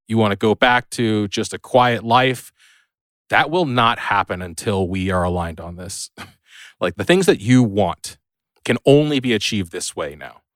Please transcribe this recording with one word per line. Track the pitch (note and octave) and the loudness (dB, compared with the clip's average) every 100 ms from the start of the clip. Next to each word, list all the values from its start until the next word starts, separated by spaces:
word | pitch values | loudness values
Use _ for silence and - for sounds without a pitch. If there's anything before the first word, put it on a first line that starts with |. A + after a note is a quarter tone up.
| - | -4
you | A2+ | 0
wanna | G#2+ G2 | 0 2
go | A2+ | 0
back | G2+ B2+ B2 - | 2 2 2 -2
to | - A2+ G#2+ G2+ | -4 -2 0 -2
just | - G#2 | -4 -6
a | F#2 | -8
quiet | - C3 B2 A#2 | 0 2 2 0
life. | A2+ B2 C3 B2 - _ _ _ _ _ _ _ - | 0 2 2 -2 -10 _ _ _ _ _ _ _ -2
That | A2+ D3 | 0 0
will | F3 D#3+ | 0 0
not | B2 A#2 A#2 | 2 2 0
happen | - G2+ F#2+ F2+ | -2 -2 -2 -6
until | F2+ E2 - G2 F#2 | -10 -8 -4 -2 -2
we | F#2+ F#2 | -2 -2
are | F#2 | 0
aligned | F2+ F2+ E2+ D#2+ | 0 -2 -6 -10
on | E2 F2 | -14 -14
this. | F#2 - - - | -14 -14 -14 -16
<laughs> | - _ _ - - - | -20 _ _ -20 -20 -6
Like, | F2+ - | -4 -2
the | |
things | G2+ F3+ F#3+ | 0 2 4
that | A#2+ | 2
you | G2 B2+ | 4 4
want | A#2 G2 F#2 D2+ - - _ _ _ _ | 4 0 -2 -4 -12 -18 _ _ _ _
can | - B2 | -4 0
only | - C#3+ D3+ C#3+ | 6 6 4 0
be | B2 | 0
achieved | G#2+ - G#2+ E2+ | -2 -2 -4 -6
this | F2+ - | -8 -10
way | - D#2 D2 | -8 -10 -10
now. | C2 - _ | -18 -20 _